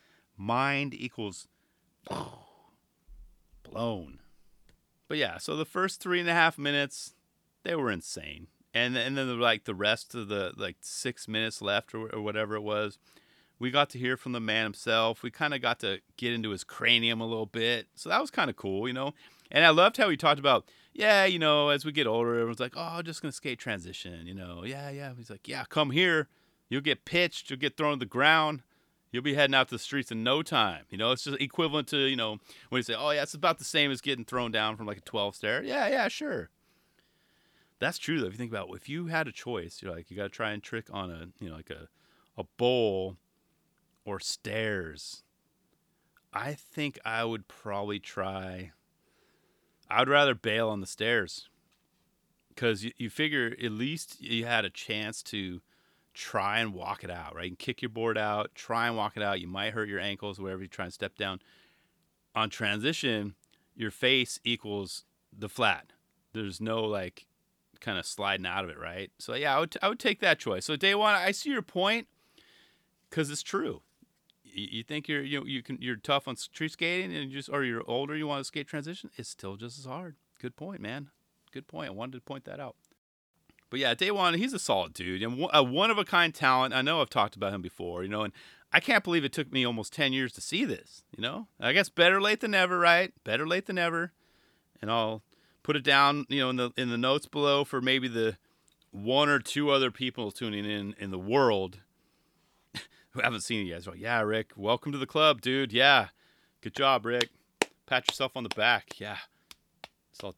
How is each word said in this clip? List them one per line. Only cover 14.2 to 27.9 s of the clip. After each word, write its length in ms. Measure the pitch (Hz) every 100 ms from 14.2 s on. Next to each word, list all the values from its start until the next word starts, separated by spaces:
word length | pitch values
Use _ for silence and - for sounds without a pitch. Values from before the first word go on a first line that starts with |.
| -
the 80 | 123
man 240 | 110 110
himself. 580 | 110 101 - 113 113 113
We 80 | 120
kinda 280 | - 151 143
got 220 | 123 117
to 200 | 107 95 - -
get 160 | 120
into 160 | 120 110
his 140 | 98
cranium 540 | - - 117 120 117 113
a 40 | 113
little 200 | 113 107
bit. 400 | 117 113 120 -
So 160 | - -
that 100 | 190
was 100 | 285
kinda 220 | - 156
cool, 340 | - 101 95 120
you 60 |
know? 220 | 127 139 - - _ -
And 140 | 143
I 60 | 165
loved 260 | 156 190 226
how 140 | 214
he 80 | 151
talked 200 | 156 143
about, 300 | 139 120 - _ _
yeah, 320 | - 208 202
you 140 | 190 175
know, 320 | 156 147 147
as 160 | 143 147
we 60 |
get 140 | 147 123
older, 280 | 113 120
everyone's 260 | 117 117 113
like, 160 | 127 -
"Oh, 220 | 165 170
I'm 60 |
just 180 | 170 156
gonna 100 | 156
skate 260 | 139 135 120
transition," 680 | - 104 85 92 92 85 85
you 80 |
know? 300 | 95 90 87 98
"Yeah, 240 | 139 143
yeah." 240 | 139 139 123
He's 140 | 113
like, 180 | 101 -
"Yeah, 160 | 131
come 260 | 117 - 147
here. 380 | 135 180 160 143 _ _ _ -
You'll 140 | 123
get 240 | 147 135 -
pitched. 420 | 175 175 - -
You'll 100 | 131
get 200 | 139 -
thrown 160 | 151